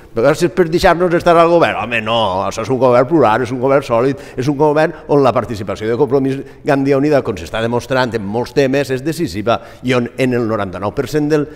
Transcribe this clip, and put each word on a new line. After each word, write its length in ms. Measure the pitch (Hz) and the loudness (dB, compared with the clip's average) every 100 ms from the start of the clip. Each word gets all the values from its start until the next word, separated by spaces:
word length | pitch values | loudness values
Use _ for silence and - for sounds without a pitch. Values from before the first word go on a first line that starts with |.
| - | -10
gràcies 400 | - 131 151 170 | 0 0 2 0
per 160 | 170 165 | 0 0
deixar-nos 480 | 165 185 165 180 165 | 2 2 2 2 2
estar 160 | 175 165 | 4 4
al 80 | 170 | 6
govern». 300 | 170 127 92 | 4 2 0
Home, 220 | 110 117 | -4 -4
no, 400 | 110 117 107 92 | 0 0 0 0
això 160 | 98 104 | -2 -4
és 80 | 110 | -4
un 80 | 131 | 0
govern 320 | 127 123 131 | 4 4 4
plural, 380 | 165 113 113 117 | 4 4 2 -2
és 80 | 127 | -2
un 60 | |
govern 260 | 131 139 143 | 0 0 2
sòlid, 320 | 117 131 135 - - | 0 0 -2 -8 -6
és 160 | 131 | -4
un 80 | 139 | 0
govern 320 | 151 147 160 - - | 2 2 0 -2 0
on 160 | 147 | 2
la 80 | 131 | 4
participació 560 | 120 113 104 101 95 107 | 2 -2 -6 -8 -6 -4
de 80 | 117 | 0
Compromís 400 | 139 139 135 135 - - | 0 0 0 -4 -10 -8
Gandia 400 | - 139 135 139 | -2 0 2 2
Unida, 240 | 147 139 | 2 2
com 160 | 120 95 | 0 -6
s'està 240 | 85 110 | -6 -4
demostrant 480 | 117 120 - 131 127 | -2 -4 -2 -2 -2
en 160 | 113 98 | -4 -4
molts 240 | 113 117 | -6 -2
temes, 400 | 147 135 139 135 | 0 0 0 -2
és 80 | 131 | -4
decisiva 600 | 139 156 151 95 107 107 - - | -6 -4 -4 -4 -2 -2 -4 -8
i 160 | 123 127 | -2 0
on 160 | 120 - | 0 -2
en 180 | 131 120 | 0 0
el 80 | |
noranta-nou 480 | 113 110 98 90 101 | 0 -2 -4 -4 -6
per 160 | 117 127 | -4 -2
cent 240 | 151 147 | -2 0
del, 160 | 151 143 | 0 -2